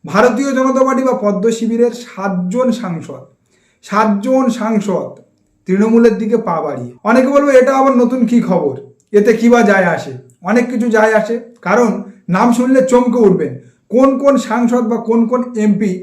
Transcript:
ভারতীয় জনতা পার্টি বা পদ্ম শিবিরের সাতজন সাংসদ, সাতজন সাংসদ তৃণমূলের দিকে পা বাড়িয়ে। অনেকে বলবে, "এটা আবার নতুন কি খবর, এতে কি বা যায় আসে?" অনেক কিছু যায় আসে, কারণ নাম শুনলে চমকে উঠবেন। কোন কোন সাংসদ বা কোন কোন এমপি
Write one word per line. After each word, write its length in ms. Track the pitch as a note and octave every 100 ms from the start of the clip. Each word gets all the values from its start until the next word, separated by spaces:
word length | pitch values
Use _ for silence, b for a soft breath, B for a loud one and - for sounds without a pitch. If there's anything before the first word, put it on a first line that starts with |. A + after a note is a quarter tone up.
ভারতীয় 460 | E3 F3+ B3 A3+ C#4
জনতা 300 | B3+ C4 C4
পার্টি 180 | C4 B3+
বা 120 | C4 G#3+
পদ্ম 220 | G#3 F#3 A3+
শিবিরের 400 | A3 A3 A#3 A#3+
সাতজন 760 | - - - G3 F#3 F3+ A#3+ B3
সাংসদ, 500 | G#3+ F#3+ E3 B2+ C3 - _ _ _ _ _
সাতজন 600 | - G3+ G#3+ G3+ A#3+ C4 B3
সাংসদ 580 | - G#3 A3 G3+ E3 B2+ - _ _ _ _ -
তৃণমূলের 480 | G3 A3 A#3 A#3 F#3+
দিকে 180 | G#3+ A#3
পা 200 | - E3
বাড়িয়ে। 320 | D3+ B2+ B2 -
অনেকে 240 | G3+ B3 C4
বলবে, 220 | C#4+ C#4+ C4
"এটা 140 | B3+ C4+
আবার 180 | C4+ B3
নতুন 240 | A#3+ B3+ A3+
কি 120 | A#3+
খবর, 340 | - F3 C#3+ B2 - _ _
এতে 200 | G#3 A#3+
কি 160 | A3 A#3
বা 120 | A#3+
যায় 220 | G3+ G3
আসে?" 280 | F3 D#3 C#3+ B2+ - _
অনেক 220 | F3 A#3 -
কিছু 160 | B3 A#3+
যায় 260 | G#3+ A3
আসে, 200 | G#3+ G#3 A#3 - _
কারণ 280 | F3 A3 A#3 - B B -
নাম 200 | F#3+ A#3+
শুনলে 280 | A#3+ B3+ C4
চমকে 340 | - B3 B3+ A#3+
উঠবেন। 340 | G3+ E3 C#3 - b b _
কোন 200 | A3+ C4+ C4+
কোন 160 | C#4 B3+
সাংসদ 460 | - A#3 A#3+ A#3+ A3
বা 60 | A3+
কোন 240 | - A#3 A3+
কোন 140 | B3 A#3+ G#3+
এমপি 360 | G#3+ G3+ G#3 F#3